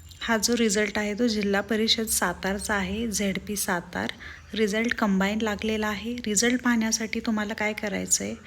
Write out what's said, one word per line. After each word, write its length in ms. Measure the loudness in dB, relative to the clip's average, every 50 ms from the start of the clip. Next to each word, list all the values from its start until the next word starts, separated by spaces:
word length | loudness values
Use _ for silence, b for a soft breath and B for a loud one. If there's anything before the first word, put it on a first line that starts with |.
| B B B -6
हा 180 | -2 0 2
जो 200 | 2 2 2 2
रिझल्ट 400 | 4 4 4 4 2 0 0 0
आहे 160 | -2 -2 -2 0
तो 140 | 2 2
जिल्हा 340 | 2 2 2 2 2 2 0
परिषद 440 | 0 0 0 2 2 2 2 2 0
सातारचा 680 | 0 0 0 2 0 0 -2 -2 -2 -2 -2 -2 -2 0
आहे, 380 | 0 0 -2 -2 -2 -2 -2
झेड 280 | 0 0 0 0 0 -2 -4
पी 80 | -4 -4
सातार. 540 | -4 0 0 0 -2 -2 -4 -4 -4 -4 -4 -6 B B B B B B B 0
रिझल्ट 420 | 0 2 2 2 2 0 0 0
कंबाईन 440 | 2 2 4 4 4 4 2 2 0
लागलेला 460 | 0 0 0 0 -2 -2 0 0 0
आहे. 280 | -2 -2 -4 -4 -6 -6
रिझल्ट 480 | -4 -2 0 2 2 4 4 2 2 2
पाहण्यासाठी 560 | 2 2 4 2 0 0 -2 -2 -2 -4 -2
तुम्हाला 340 | -2 0 0 0 0 -2 -2
काय 200 | -2 -2 -2 -2
करायचं 500 | -4 -4 -4 -4 -2 0 0 0 0 0
आहे, 120 | -4 -6 -8 B